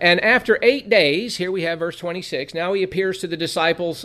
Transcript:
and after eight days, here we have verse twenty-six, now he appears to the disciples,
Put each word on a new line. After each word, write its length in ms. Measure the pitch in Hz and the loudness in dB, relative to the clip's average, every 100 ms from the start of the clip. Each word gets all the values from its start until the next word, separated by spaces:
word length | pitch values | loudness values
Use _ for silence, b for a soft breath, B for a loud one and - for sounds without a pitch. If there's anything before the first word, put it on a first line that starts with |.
and 200 | 175 175 | 2 4
after 360 | 214 240 - 214 | 4 2 2 2
eight 260 | 233 269 202 | 4 2 4
days, 500 | 214 147 160 240 - | 4 4 2 -2 -4
here 120 | 180 | -4
we 120 | 190 | -4
have 180 | 165 165 | -4 -2
verse 160 | 170 - | -4 -6
twenty-six, 580 | 175 175 - 151 139 | -8 -8 -6 -6 -6
now 200 | 165 175 | -4 -2
he 100 | 202 | -2
appears 340 | 185 175 190 185 | -2 -2 -2 -2
to 80 | 175 | -6
the 100 | 165 | -4
disciples, 680 | 165 170 165 170 175 156 | -4 0 2 2 -2 -6